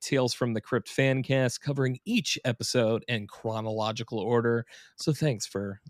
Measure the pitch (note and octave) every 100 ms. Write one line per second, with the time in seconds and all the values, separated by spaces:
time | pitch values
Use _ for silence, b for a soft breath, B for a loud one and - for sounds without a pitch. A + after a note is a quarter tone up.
0 | - C3+ B2 - B2 A2 - A#2+ - -
1 | C3+ C3 A#2+ C3+ B2+ - - C#3 C3 B2+
2 | - A#3 D3+ - C3 A#2 - B2+ A2 A2+
3 | - A#2 G2+ - A2 A2 A2 A2 G#2+ A2
4 | A2+ A2 G2+ A#2+ A#2 A#2 A#2 B B -
5 | - D3 D#3 G#2+ - G2 G2+ G2